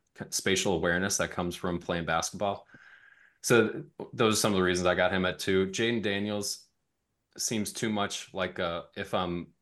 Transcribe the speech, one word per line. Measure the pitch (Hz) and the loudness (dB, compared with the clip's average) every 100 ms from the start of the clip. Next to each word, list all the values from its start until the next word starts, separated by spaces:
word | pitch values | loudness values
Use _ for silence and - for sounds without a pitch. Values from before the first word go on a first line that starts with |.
| _ - | _ -16
c-, | - | -8
spatial | - 98 95 104 | -4 0 2 2
awareness | 85 87 87 98 - | 2 2 2 0 0
that | 82 | -2
comes | - 87 | -2 -4
from | 85 90 85 | -2 -4 -4
playing | - 87 | -2 -4
basketball. | 82 82 - 92 101 98 - - - - - _ _ _ | 0 -2 -2 -4 -4 -4 -12 -20 -20 -20 -20 _ _ _
So | - 117 107 | 4 6 6
th-, | - - - - | 0 -12 -14 -14
those | - 110 | 0 2
are | 104 | 4
some | 113 | 2
of | 98 | 4
the | |
reasons | 92 90 90 | 2 4 2
I | |
got | 90 90 | 4 4
him | 95 | 4
at | 92 90 | 0 -2
two. | - 95 95 | 0 2 2
Jaden | 95 117 117 | 0 0 0
Daniels | 101 101 104 104 101 - - _ _ _ _ _ _ - | -2 -2 -2 -4 -4 -8 -12 _ _ _ _ _ _ -8
seems | - 113 98 | -4 -2 -4
too | - 117 | -2 -2
much | 104 101 - - | 0 -2 -4 -8
like, | 95 92 92 | -4 -4 -2
uh, | 87 85 - - | -4 -4 -8 -10
if | 98 | -4
I'm | 104 90 87 82 _ | -2 -2 -4 -8 _